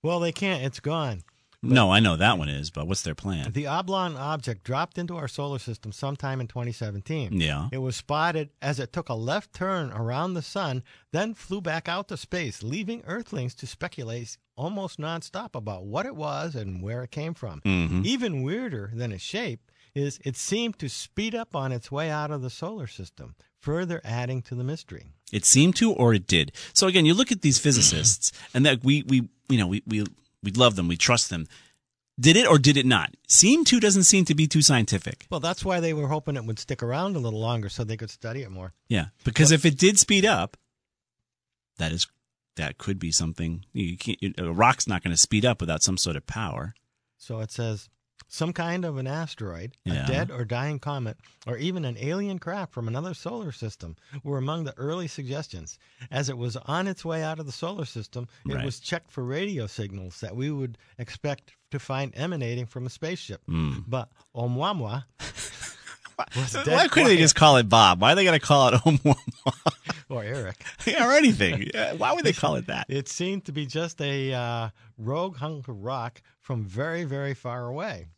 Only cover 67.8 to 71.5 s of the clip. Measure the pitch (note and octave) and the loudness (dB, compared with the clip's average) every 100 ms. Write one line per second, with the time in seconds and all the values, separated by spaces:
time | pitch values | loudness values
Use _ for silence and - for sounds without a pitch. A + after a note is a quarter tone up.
67.8 | G2+ F2+ A2 F3 F#3 D#3 - C#3+ B2+ A#2 | 10 8 6 6 6 4 6 6 8 6
68.8 | E3 C#3+ D3+ C3 - - - - - - | 6 4 4 2 0 -4 -4 0 -2 -2
69.8 | - D#3+ C#3+ B2+ G#2 C3+ G2 - - - | -12 -12 -8 -8 -6 -6 -8 -10 -16 -6
70.8 | - D#4 A#3+ D4 C#4+ G#3+ F#2+ | -2 2 6 8 6 6 2